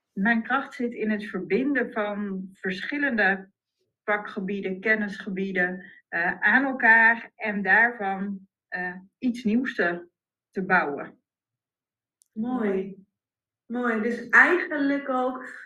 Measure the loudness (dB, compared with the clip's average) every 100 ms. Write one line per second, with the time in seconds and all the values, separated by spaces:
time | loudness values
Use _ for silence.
0 | _ 0 2 2 2 -2 -2 -6 -6 -2
1 | -2 -2 -4 -6 0 0 2 0 0 -2
2 | -4 -4 -6 -6 -8 -8 -6 -6 -6 -2
3 | 0 2 2 0 -6 _ _ _ _ _
4 | -2 -2 -2 -8 -6 -4 -4 -4 0 0
5 | -2 -8 -8 -6 -2 0 -2 -4 -14 -20
6 | _ -2 -2 0 2 4 2 2 6 8
7 | 6 4 -4 -8 -4 -2 4 4 4 0
8 | -4 -4 -6 -8 -12 _ _ -8 -8 -10
9 | -16 _ -4 -2 0 2 0 0 0 -2
10 | -8 _ _ _ _ -8 2 2 2 -4
11 | -10 -16 _ _ _ _ _ _ _ _
12 | _ _ _ -8 -4 0 0 0 -4 -10
13 | -20 _ _ _ _ _ -8 -4 0 0
14 | -2 -4 4 6 6 4 0 -2 0 0
15 | -2 -2 -2 -4 -10 -16